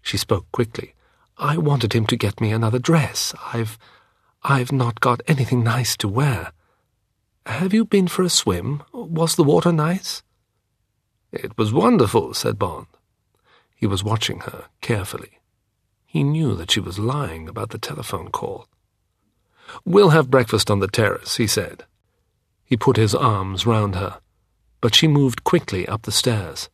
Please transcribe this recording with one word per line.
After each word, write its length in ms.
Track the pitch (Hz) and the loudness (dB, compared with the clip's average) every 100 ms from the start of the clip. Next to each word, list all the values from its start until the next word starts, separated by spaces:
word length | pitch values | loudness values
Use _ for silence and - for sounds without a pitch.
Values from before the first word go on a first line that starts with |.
She 160 | - 101 | -4 -6
spoke 300 | - 101 - | -2 -2 -2
quickly. 420 | - 113 - - _ _ _ _ _ | -2 -2 -4 -14 _ _ _ _ _
"I 180 | 127 160 | -2 0
wanted 360 | 151 139 117 | 2 2 2
him 140 | 117 110 | 0 0
to 100 | 120 | 0
get 240 | 104 - | -2 0
me 120 | 110 | -2
another 260 | 110 113 123 | 0 0 0
dress. 560 | 120 165 127 - - - - | 2 2 2 -4 -8 -8 -8
I've, 260 | 120 110 - _ _ _ _ _ _ | -6 -6 -8 _ _ _ _ _ _
I've 260 | - 139 123 | 0 0 0
not 300 | 139 120 113 | 0 -2 0
got 220 | - 120 - | 0 0 0
anything 380 | 147 120 123 | 0 2 2
nice 320 | 117 117 120 - | 2 0 -2 -2
to 120 | 104 | -2
wear." 440 | 104 147 107 - _ _ _ _ _ _ _ _ _ - | 0 0 0 -6 _ _ _ _ _ _ _ _ _ -8
"Have 280 | 113 185 | -4 0
you 100 | 214 | 2
been 220 | 220 202 180 | 4 2 2
for 160 | - | 0
a 80 | 180 | 0
swim? 540 | - - 87 104 143 - | 0 0 -2 -2 -6 -10
Was 420 | 247 165 165 165 | -14 -6 -2 0
the 80 | - | 4
water 300 | 147 170 175 | 4 6 4
nice?" 500 | 165 151 185 - - _ _ _ _ _ _ _ _ _ _ _ | 2 0 -2 -6 -12 _ _ _ _ _ _ _ _ _ _ _
"It 260 | - - - | -12 -12 -4
was 140 | 110 | 0
wonderful," 600 | 123 226 233 113 117 65 | 2 4 4 4 2 0
said 280 | - 117 104 | -4 -4 -2
Bond. 260 | 98 82 - _ _ _ _ _ _ _ _ | -4 -6 -16 _ _ _ _ _ _ _ _
He 140 | _ 110 | _ -4
was 160 | 98 | -2
watching 360 | 104 110 - - | -2 -4 -4 -6
her 260 | - 85 - _ | -12 -14 -18 _
carefully. 600 | - 110 98 - - _ _ _ _ _ _ _ _ | -4 -4 -4 -12 -14 _ _ _ _ _ _ _ _
He 160 | 165 | -2
knew 320 | 143 156 151 | 0 0 0
that 160 | 92 85 | -2 -2
she 100 | - | -4
was 200 | 95 95 | -4 -6
lying 480 | 107 143 127 82 80 | -4 -4 -6 -10 -12
about 220 | 90 110 | -10 -10
the 80 | - | -10
telephone 520 | - - - 92 - | -12 -12 -10 -10 -8
call. 380 | - - - - _ _ _ _ _ _ _ _ _ - - | -8 -8 -10 -16 _ _ _ _ _ _ _ _ _ -20 -14
"We'll 260 | - 185 196 | 2 6 8
have 200 | 160 127 | 6 6
breakfast 400 | 135 120 110 - | 4 4 0 2
on 80 | 101 | 0
the 160 | 95 - | 0 2
terrace," 380 | 104 95 - - | 0 0 -6 -2
he 100 | 110 | 0
said. 360 | - 87 - - _ _ _ _ _ _ _ | 0 -4 -12 -20 _ _ _ _ _ _ _
He 120 | _ 120 | _ 0
put 200 | - 120 | 2 4
his 200 | 110 131 | 4 4
arms 500 | 131 101 95 95 117 | 2 0 -2 -2 0
round 300 | 110 104 92 | 2 2 -2
her, 240 | 95 - _ _ _ _ _ _ | -6 -8 _ _ _ _ _ _
but 140 | 117 | 2
she 140 | - 160 | 4 4
moved 340 | 143 135 120 | 4 2 0
quickly 460 | - 170 - 95 87 | 0 0 0 -6 -4
up 140 | 110 | -6
the 100 | 110 | -4
stairs. 560 | - - 110 85 69 - | -2 0 0 -4 -10 -14